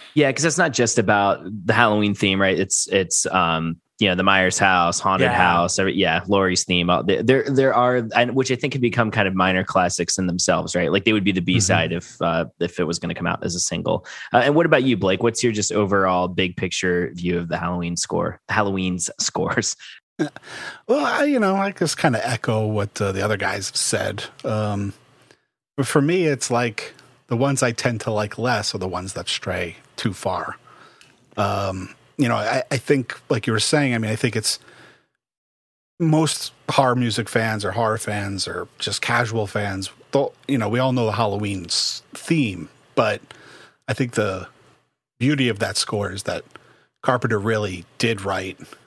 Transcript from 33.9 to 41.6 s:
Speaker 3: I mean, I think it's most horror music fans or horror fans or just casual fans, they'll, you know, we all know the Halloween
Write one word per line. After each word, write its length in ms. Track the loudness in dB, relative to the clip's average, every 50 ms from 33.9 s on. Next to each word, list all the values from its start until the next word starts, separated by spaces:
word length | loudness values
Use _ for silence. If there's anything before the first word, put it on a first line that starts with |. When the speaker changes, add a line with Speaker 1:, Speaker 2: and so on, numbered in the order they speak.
| 0
Speaker 3:
I 40 | 0
mean, 120 | 0 -2
I 60 | -2
think 180 | 0 0 0 0
it's 240 | 0 -2 -2 -4 -6 -8 -20 -20 -20 -20 -20 -20 _ _ _ _ _ _ _ _ _ _ _ _ _ _ _ _ _ _ _ _ -2
most 520 | 2 4 4 4 2 2 0 -4 -8 -10 -12 _ _ -2
horror 240 | 2 4 4 4 4
music 340 | 2 2 0 0 -2 -4 -2
fans 360 | 0 0 0 0 -2 -2 -4
or 80 | -4
horror 260 | -2 0 0 0 0 -2
fans 480 | -2 -4 -4 -4 -4 -4 -6 -6 -6
or 220 | -6 -6 -8 -10 -10 _ -8
just 240 | -6 -6 -4 -4
casual 440 | -2 0 0 0 0 0 0 -4 -4
fans, 440 | -2 -4 -4 -4 -4 -4 -6 -8 -10 -12 _ -8 -2
they'll, 200 | 0 0 0 0 -4 _ _
you 120 | -2 -2 -2
know, 100 | 0 0
we 100 | 0 0
all 140 | 0 2
know 140 | 2 0 0
the 60 | 0
Halloween 520 | 0 0 0 0 0 -2 -2 -4 -4 -6